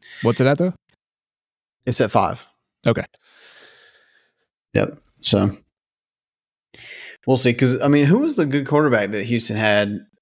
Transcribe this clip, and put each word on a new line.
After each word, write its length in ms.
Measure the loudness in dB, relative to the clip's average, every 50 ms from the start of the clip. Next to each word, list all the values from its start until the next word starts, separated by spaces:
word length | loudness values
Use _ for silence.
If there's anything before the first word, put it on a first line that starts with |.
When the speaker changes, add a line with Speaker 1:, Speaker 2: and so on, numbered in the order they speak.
| _ -20 -10 -4
Speaker 1:
What's 180 | -2 -2 0 2
it 60 | 2
at, 120 | 0 0 0
though? 160 | -2 -4 -4 _ _ _ _ _ _ _ _ _ _ _ _ _ _ _ _ _ _ _ _ _ -8
Speaker 2:
It's 140 | -4 -2 -2
at 100 | -2 0
five. 360 | 0 0 0 -2 -4 -8 -14 _ _ _ _ _ _ _ -2
Speaker 1:
Okay. 180 | -2 -2 -2 -4 -12 _ _ _ _ _ _ -20 -20 -20 -20 -20 -20 -20 _ _ _ _ _ _ _ _ _ _ _ _ _ _ _ _ _ _ _ -2
Speaker 2:
Yep. 240 | -2 -2 -2 -4 -10 _ _ _ _
So 300 | -2 0 2 2 2 0 -2 -6 _ _ _ _ _ _ _ _ _ _ _ _ _ _ _ _ _ _ _ _ _ _ -20 -20 -20 -20 -20 -20 -20 -20 -20 -8 -2
we'll 100 | 0 0
see. 180 | 2 2 0 2
'Cause, 260 | 2 2 0 2 2
I 80 | 2 2
mean, 160 | 4 4 4
who 120 | 4 4 2
was 140 | 2 0 0
the 100 | 0 -2
good 200 | 0 0 -4 -2
quarterback 440 | 0 0 2 2 2 2 0 0 -2
that 120 | -4 -6 -4
Houston 320 | -4 -4 -4 -4 -4 -4
had 440 | 0 2 2 2 2 0 -2 -4 -10 -12 _ _ _